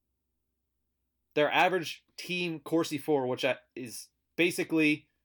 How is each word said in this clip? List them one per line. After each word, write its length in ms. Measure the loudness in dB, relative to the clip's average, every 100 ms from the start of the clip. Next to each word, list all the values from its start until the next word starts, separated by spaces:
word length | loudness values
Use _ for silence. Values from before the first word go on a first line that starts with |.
| _ _ _ _ _ _ _ _ _ _ _ _ _
Their 180 | 0 2
average 520 | 4 2 2 -4 -10 _ -14
team 440 | -8 -4 -4 -6
Corsi 360 | -2 0 0 -2
for, 300 | 0 0 0
which 180 | -2 -2 -2 _
is 340 | -14 -12 -14 -18 _ _ 0
basically 720 | 0 0 -2 2 2 2 -4 _